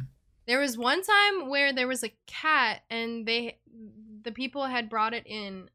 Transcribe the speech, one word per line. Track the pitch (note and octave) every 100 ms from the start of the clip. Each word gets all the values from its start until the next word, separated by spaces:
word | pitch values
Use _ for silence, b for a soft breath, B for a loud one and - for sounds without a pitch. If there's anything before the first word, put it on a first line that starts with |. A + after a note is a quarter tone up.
| C3 _ _ _ -
there | B3+
was | C#4+ A3+
one | A#3+ D#4+
time | F#4+ G4+ G#4 G4 C4
where | C#4 C#4+
there | C4 B3+
was | B3+
a | A3+ - -
cat, | - D#4 D4+ A#3 - -
and | A3+ A3+ A#3 A3
they, | A#3 A#3 - _ A3+ A3 G#3+ A3 G#3+
the | A#3
people | A3+ C4 C#4+ C4+
had | B3 A3+
brought | A3 A3
it | A#3 -
in, | G#3+ G3+ F#3+ F#3